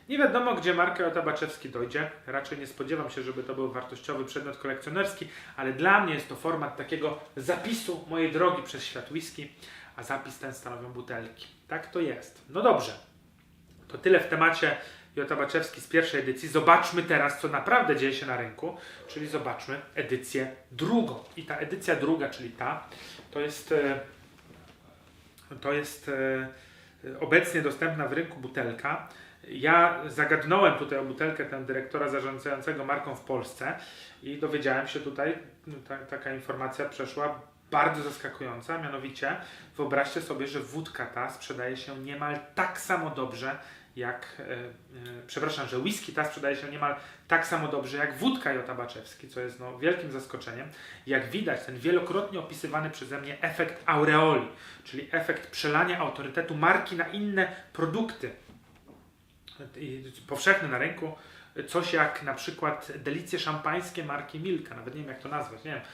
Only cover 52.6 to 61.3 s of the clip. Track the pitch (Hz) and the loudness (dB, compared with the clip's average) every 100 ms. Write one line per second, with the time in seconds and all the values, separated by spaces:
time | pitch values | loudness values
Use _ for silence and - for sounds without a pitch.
52.6 | 151 151 156 156 123 139 139 139 165 165 | -4 -2 -4 -6 -8 -8 -8 -4 -2 0
53.6 | 165 - - 151 156 156 156 135 - - | -2 -2 2 6 8 8 8 6 2 -8
54.6 | - - - 135 - 165 165 - - - | -18 -18 -12 -10 -2 -2 0 -2 -4 -4
55.6 | 151 151 180 175 147 - 139 170 165 156 | 2 4 4 2 -2 -2 -4 -2 -2 4
56.6 | 170 190 - 170 165 208 208 196 180 - | 6 6 4 -4 -2 -2 0 2 0 -2
57.6 | - - 165 196 226 - 123 - - - | -10 -2 0 0 -2 -4 -10 -12 -20 -20
58.6 | _ - - - _ _ _ _ - - | _ -20 -20 -20 _ _ _ _ -20 -18
59.6 | 139 - 143 131 131 - - - 190 196 | -16 -12 -10 -10 -12 -14 -8 2 6 6
60.6 | 156 123 156 - 160 156 - | 4 0 0 -2 -8 -8 -16